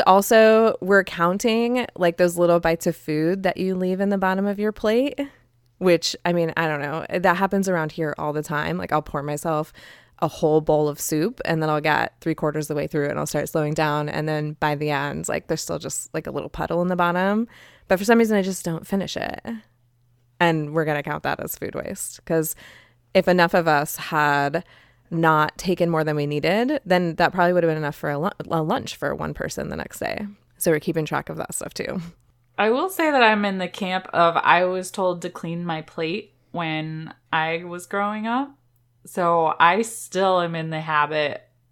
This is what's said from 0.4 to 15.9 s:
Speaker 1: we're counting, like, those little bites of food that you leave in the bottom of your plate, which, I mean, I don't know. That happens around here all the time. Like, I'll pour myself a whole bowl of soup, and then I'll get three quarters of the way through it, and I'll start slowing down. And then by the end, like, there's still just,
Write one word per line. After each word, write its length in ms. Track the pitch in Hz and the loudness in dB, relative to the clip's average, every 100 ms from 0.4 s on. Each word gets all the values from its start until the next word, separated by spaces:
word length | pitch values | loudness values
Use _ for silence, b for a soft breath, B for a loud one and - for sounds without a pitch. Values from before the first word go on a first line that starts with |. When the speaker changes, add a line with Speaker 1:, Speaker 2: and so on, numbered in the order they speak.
| 220 220 226 - | 8 8 4 2
Speaker 1:
we're 220 | 185 196 | 4 4
counting, 840 | 185 - 170 190 240 220 240 247 - - | 4 0 0 2 0 0 0 -2 -4 0
like, 220 | 175 170 | 0 4
those 180 | 180 175 | 2 4
little 240 | 175 170 | 4 4
bites 260 | 170 165 - | 4 0 -2
of 80 | |
food 480 | 160 - 151 160 196 | -4 -2 0 0 0
that 120 | 185 - | -2 -2
you 200 | 185 185 | -2 0
leave 240 | 185 185 | -2 0
in 100 | 202 | 0
the 80 | 196 | 0
bottom 260 | 190 190 | 0 0
of 140 | 202 202 | -2 -2
your 140 | 214 | -4
plate, 460 | 208 220 226 277 - 285 B B _ _ - | -2 0 2 0 -2 -8 B B _ _ -2
which, 360 | 185 170 - - 175 | 4 4 2 -4 -2
I 80 | |
mean, 180 | 175 165 - | 0 0 0
I 100 | 160 | -2
don't 140 | 151 | -2
know. 240 | 143 156 - 185 | -4 -6 -4 0
That 200 | 180 175 | 2 2
happens 280 | 196 196 190 | 2 0 0
around 260 | 180 156 | 0 -2
here 220 | - 156 147 | -4 -6 -4
all 160 | 151 | -4
the 80 | 147 | -4
time. 340 | 147 147 156 175 | -4 -4 -2 -4
Like, 160 | 185 | -2
I'll 80 | 156 | -2
pour 220 | 151 147 | -2 -6
myself 500 | 143 147 170 156 156 - B B B B | -6 -6 -2 -4 -4 -10 B B B B
a 100 | 160 | -6
whole 320 | - 160 156 | 0 2 2
bowl 260 | 156 151 151 | 4 2 2
of 140 | 147 | -2
soup, 400 | - 156 175 262 - | -2 0 0 -2 -2
and 160 | 160 | 0
then 80 | 156 | 0
I'll 100 | 151 | 0
get 320 | 156 147 117 _ | 2 2 0 _
three 140 | - | -4
quarters 300 | 160 156 151 147 | -2 -2 -2 -4
of 80 | 147 | -4
the 20 | |
way 80 | 151 | -2
through 200 | 156 143 | -2 -2
it, 40 | |
and 80 | 147 | -2
I'll 60 | |
start 240 | 151 151 - | -4 -4 -2
slowing 240 | 165 147 | 0 0
down. 380 | 156 156 147 147 | 0 0 0 -2
And 180 | - 156 | -4 -2
then 240 | 151 151 151 | -2 -4 -2
by 140 | 151 | -2
the 160 | 147 151 | 0 -2
end, 400 | 143 143 143 - | -2 -2 -6 -4
like, 160 | - - | -6 -4
there's 160 | 165 | -6
still 160 | - 160 | -4 -6
just, 340 | 165 | -6